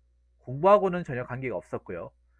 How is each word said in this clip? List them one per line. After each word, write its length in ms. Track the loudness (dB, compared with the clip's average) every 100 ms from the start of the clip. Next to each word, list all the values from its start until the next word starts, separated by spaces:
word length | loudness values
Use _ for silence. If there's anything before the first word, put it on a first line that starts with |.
| _ _ _ _
공부하고는 640 | -12 2 6 6 4 -2
전혀 220 | -4 -6 -6
관계가 300 | -6 -6 -6
없었고요. 540 | -8 -10 -8 -10 -10 -16 _